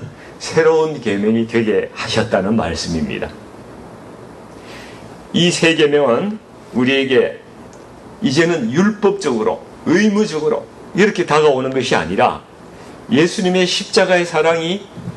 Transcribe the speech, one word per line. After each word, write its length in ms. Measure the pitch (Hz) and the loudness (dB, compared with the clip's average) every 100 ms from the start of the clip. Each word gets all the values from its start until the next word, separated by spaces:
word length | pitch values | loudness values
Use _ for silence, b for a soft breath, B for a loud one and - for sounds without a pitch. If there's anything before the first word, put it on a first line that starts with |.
| - - B B | -10 -18 B B
새로운 600 | - 160 160 160 160 143 | -4 2 4 4 2 -2
계명이 460 | 113 98 107 113 113 | -4 -2 0 0 0
되게 420 | 117 110 95 - | 0 2 0 -2
하셨다는 600 | - - 117 110 107 92 113 | -6 -4 -2 0 0 0 0
말씀입니다. 760 | 85 82 - 82 76 52 - - - - - - - - - - - - - - B B B B B - - | -2 -4 -4 -4 -4 -6 -8 -12 -18 -20 -20 -20 -20 -20 -20 -20 -20 -20 -20 -20 B B B B B -20 -6
이 180 | - 175 | 0 0
새 240 | 160 165 165 | 2 2 4
계명은 640 | 147 147 131 120 196 214 - - - | 4 4 4 2 0 -6 -12 -20 -8
우리에게 680 | 113 127 135 135 127 - - - - - - - - - - | -2 2 2 2 4 2 -2 -16 -20 -20 -20 -20 -20 -20 -6
이제는 500 | 143 135 165 165 113 | -2 2 2 2 -2
율법적으로, 920 | 139 208 214 202 131 147 117 107 90 - - 135 | 2 0 2 0 0 -2 -2 -2 -4 -8 -8 0
의무적으로 800 | 170 214 202 208 156 151 135 - - - - | 2 2 2 0 -2 -2 -2 -6 -18 -6 0
이렇게 300 | 202 - 156 | 2 2 0
다가오는 460 | 151 151 131 131 | 4 4 2 0
것이 240 | 131 120 117 | -2 0 0
아니라 480 | 80 101 123 76 - - - B B B - | 0 0 0 0 -12 -20 -20 B B B -2
예수님의 540 | 127 175 - 180 185 180 | 2 2 2 0 2 0
십자가의 600 | - 208 - 185 180 170 | -2 -2 2 4 2 2
사랑이 600 | 165 160 165 165 196 - - - | 0 2 0 -2 -6 -8 -16 -14